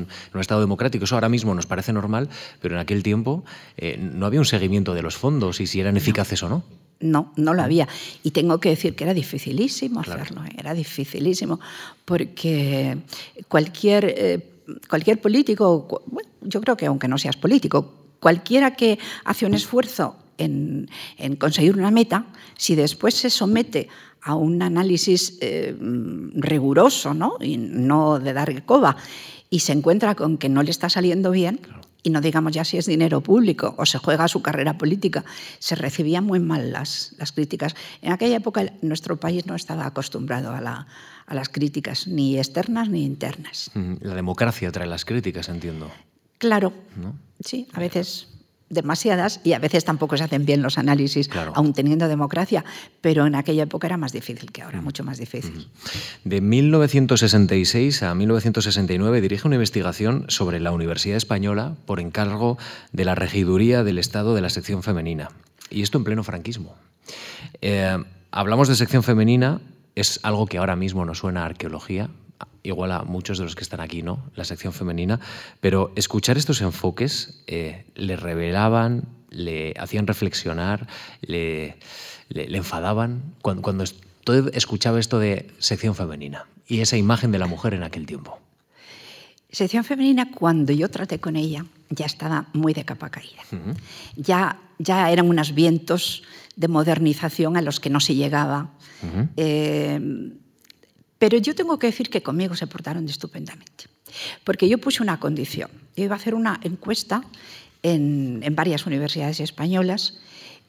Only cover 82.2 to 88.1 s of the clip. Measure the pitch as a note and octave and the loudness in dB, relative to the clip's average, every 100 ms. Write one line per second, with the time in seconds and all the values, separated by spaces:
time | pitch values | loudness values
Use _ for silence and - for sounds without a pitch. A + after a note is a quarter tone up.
82.2 | - D2+ C2+ F#2+ F2+ E2+ F2+ G#2+ A#2 B2 | -12 -10 -6 -6 -6 -4 -2 0 -2 -4
83.2 | C#3+ - G#2+ F#2+ G2 F#2+ F#2 - - _ | -10 -8 -4 -4 -2 -2 -4 -8 -20 _
84.2 | - B2+ C3+ B2 - G#2+ A#2+ A#2 A2+ A#2+ | 2 2 2 0 -2 -2 0 0 0 0
85.2 | G#2+ G2 - - - G#2 A2+ F#2+ E2+ D2 | 0 -2 -6 -6 -4 -2 -2 -2 -6 -8
86.2 | C#2+ C#2+ - _ - A2+ A2 A2+ G2+ A#2 | -12 -14 -16 _ -4 0 2 2 4 4
87.2 | A#2+ G2 F2+ E2 A2+ F#2+ E2 E2 D2+ | 2 2 0 -2 -2 -2 -4 -8 -10